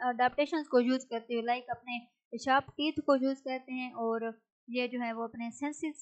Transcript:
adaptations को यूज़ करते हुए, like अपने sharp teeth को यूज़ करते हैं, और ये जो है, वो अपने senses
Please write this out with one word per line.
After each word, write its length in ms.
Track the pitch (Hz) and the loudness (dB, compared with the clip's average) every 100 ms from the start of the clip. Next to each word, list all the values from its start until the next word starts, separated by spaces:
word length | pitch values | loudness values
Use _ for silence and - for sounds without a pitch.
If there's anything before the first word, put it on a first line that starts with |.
adaptations 640 | 247 240 247 285 285 320 294 | -2 4 2 4 0 0 4
को 120 | 247 | 4
यूज़ 260 | 247 254 - | 6 2 0
करते 280 | 233 226 | -6 -2
हुए, 100 | 233 | -2
like 220 | 233 247 247 | 0 -2 -2
अपने 300 | 233 247 240 - _ - 233 | -10 -8 -10 -10 _ -14 -6
sharp 280 | 269 269 - | 2 2 2
teeth 240 | - 302 | -2 -2
को 220 | 302 294 269 | 0 2 4
यूज़ 240 | 269 269 | 4 -2
करते 340 | 262 262 262 | -4 -6 -6
हैं, 200 | 254 254 | -8 -8
और 480 | 226 226 226 226 226 _ _ - | -4 -2 -2 -4 -8 _ _ -6
ये 180 | 247 247 | -4 -2
जो 120 | 247 | -2
है, 140 | 233 | -4
वो 100 | 226 | -4
अपने 280 | 226 233 233 | -6 -6 -8
senses 500 | - 285 294 311 302 | -4 -6 -4 -6 -6